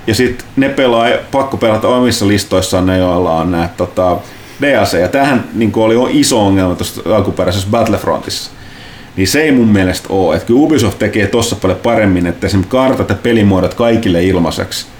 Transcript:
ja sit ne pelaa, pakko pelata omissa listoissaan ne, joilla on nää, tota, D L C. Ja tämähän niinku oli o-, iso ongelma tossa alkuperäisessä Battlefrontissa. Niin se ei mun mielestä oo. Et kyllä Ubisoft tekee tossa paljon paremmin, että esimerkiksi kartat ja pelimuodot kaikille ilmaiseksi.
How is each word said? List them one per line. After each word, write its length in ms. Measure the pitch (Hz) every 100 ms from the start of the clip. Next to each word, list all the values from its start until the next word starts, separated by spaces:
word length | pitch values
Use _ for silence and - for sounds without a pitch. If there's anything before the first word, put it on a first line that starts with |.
| -
ja 80 |
sit 300 | 107 123 - - -
ne 120 | 139
pelaa, 380 | 139 131 117 117 - -
pakko 240 | 135 - 107
pelata 320 | 117 110 107
omissa 400 | 123 123 110 101
listoissaan 580 | 101 - 92 92 95 92
ne, 120 | 92
joilla 340 | 92 87 90
on 180 | 80 85
nää, 240 | 87 85 -
tota, 420 | 90 - 92 87 - - - -
D 180 | 143 127
L 40 |
C. 100 | 101 85
Ja 80 | 90
tämähän 360 | 139 139 123 -
niinku 280 | 104 113 110
oli 140 | 110 117
o-, 120 | 127
iso 360 | 147 139 123 101
ongelma 280 | 98 92
tossa 420 | 87 - - - 107
alkuperäisessä 520 | 98 - 110 95 95
Battlefrontissa. 800 | 117 - 101 - 78 - - - - - - - - - -
Niin 120 | 92
se 120 | 143
ei 100 | 156
mun 160 | 131 113
mielestä 380 | 101 92 90 -
oo. 220 | 98 90
Et 120 | 80
kyllä 160 | 101 123
Ubisoft 380 | 151 151 107 -
tekee 280 | 107 110 98
tossa 300 | 120 117 -
paljon 220 | 98 87
paremmin, 480 | 117 113 104 90 87
että 200 | 82 95
esimerkiksi 240 | 98 90
kartat 380 | 127 131 127 -
ja 60 |
pelimuodot 600 | 101 120 117 104 95 90
kaikille 500 | - 117 113 110 85
ilmaiseksi. 600 | 92 90 82 - 90 - - -